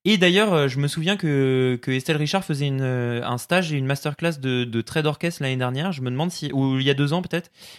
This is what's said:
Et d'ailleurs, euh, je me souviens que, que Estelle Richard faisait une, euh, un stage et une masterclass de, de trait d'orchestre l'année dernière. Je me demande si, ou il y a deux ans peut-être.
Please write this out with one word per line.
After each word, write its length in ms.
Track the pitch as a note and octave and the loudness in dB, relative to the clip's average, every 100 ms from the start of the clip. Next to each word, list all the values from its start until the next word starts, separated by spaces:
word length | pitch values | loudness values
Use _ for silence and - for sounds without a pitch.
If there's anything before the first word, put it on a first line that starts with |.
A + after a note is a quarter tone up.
| G3 | 2
Et 100 | G#3+ | 4
d'ailleurs, 380 | F3+ F#3 A3 | 6 4 4
euh, 120 | D#3+ C#3 | 4 2
je 120 | C3 | 0
me 100 | C#3+ | -2
souviens 300 | E3 E3 G3+ | -2 -2 0
que, 600 | D#3+ C#3 C3 C3 B2+ B2 | 0 2 2 4 2 0
que 80 | - | -2
Estelle 260 | C3 D3 D#3 | -2 0 0
Richard 260 | D3 F#3+ | 0 -2
faisait 240 | F#3 C#3+ C#3+ | -2 -2 0
une, 140 | C3+ | 0
euh, 400 | C3 B2 A#2+ A#2+ | 0 0 -2 -2
un 140 | A#2+ A#2+ | -4 -6
stage 340 | - F3+ E3+ | 0 0 2
et 60 | C#3+ | -2
une 80 | |
masterclass 540 | C3 C#3+ D3+ C#3+ E3+ D3 | 0 -2 -4 -2 -4 -2
de, 240 | C3 B2 | -2 0
de 160 | A#2+ A2+ | 0 -2
trait 220 | - D#3+ | -2 0
d'orchestre 400 | D3+ D3 E3+ - | 0 -2 -4 -2
l'année 160 | C3+ C3 | -4 -2
dernière. 340 | B2 C3 F#3 | -2 -2 -4
Je 80 | D3 | -4
me 100 | B2+ | -4
demande 200 | B2+ F3 | -2 -4
si, 200 | - D3 | -4 -4
ou 240 | C3+ C3+ C3 | 0 2 2
il 80 | C3+ | 2
y 20 | |
a 60 | |
deux 180 | C#3 C#3+ | 2 0
ans 80 | E3+ | 0
peut-être. 300 | F3+ E3+ - _ - | -2 -6 -8 _ -20